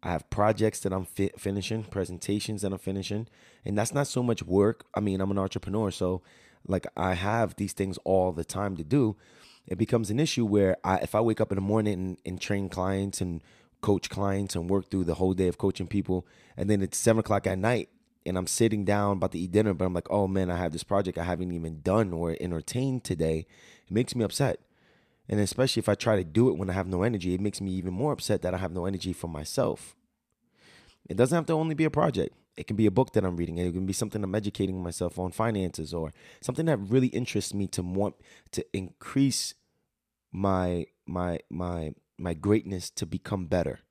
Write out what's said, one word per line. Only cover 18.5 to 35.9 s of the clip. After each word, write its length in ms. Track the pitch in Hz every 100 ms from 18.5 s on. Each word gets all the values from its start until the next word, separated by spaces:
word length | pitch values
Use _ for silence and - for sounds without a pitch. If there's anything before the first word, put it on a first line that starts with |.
| - 113 110
down 340 | 95 101 101 98
about 140 | 95
to 60 | 82
eat 140 | 90
dinner, 200 | 98 110
but 120 | 90
I'm 100 | 92
like, 160 | 90 -
"Oh 160 | 101 98
man, 240 | 95 92
I 60 | 87
have 160 | 87
this 120 | 80
project 320 | - 101 92 85
I 80 |
haven't 280 | 85 85 90
even 280 | 85 82 80
done 320 | 82 101 104
or 240 | 85 85 82
entertained 640 | 90 82 - 123 135 127
today," 420 | - 90 80 80 80 - - - _
it 60 |
makes 240 | 101 123 120
me 80 |
upset. 360 | 104 - 135 - _ _ _ _ _ _ -
And 100 | 104
especially 420 | 101 - 131 -
if 80 | 107
I 60 |
try 220 | 104 - 107
to 80 |
do 240 | 85 78 123
it 80 | 80
when 120 | 95
I 40 |
have 160 | 92 90
no 160 | 90
energy, 300 | 107 110 90
it 60 | 90
makes 200 | 104 -
me 100 | 98
even 200 | 92 90
more 200 | 92 147
upset 300 | 139 - 101
that 120 | 87
I 40 | 92
have 140 | 95
no 140 | 90 90
energy 260 | 95 95
for 160 | 87 85
myself. 680 | 78 78 - 123 - - _ _ _ _ _ _ _ - - - _ -
It 80 | 92
doesn't 200 | 123 165
have 100 | 156
to 60 |
only 240 | 160 160 156
be 80 |
a 60 | 160
project. 440 | 147 156 117 - _ _ -
It 100 | -
can 100 | 104
be 100 | 107
a 40 |
book 240 | 95 131
that 100 | -
I'm 120 | 95 87
reading. 200 | 85 85
It 160 | 90
can 140 | 87 95
be 80 |
something 280 | 95 110 107
I'm 120 | 98
educating 480 | 101 101 - 98 92
myself 360 | 87 85 87 87
on 140 | 92
finances 600 | - 113 104 92 - 78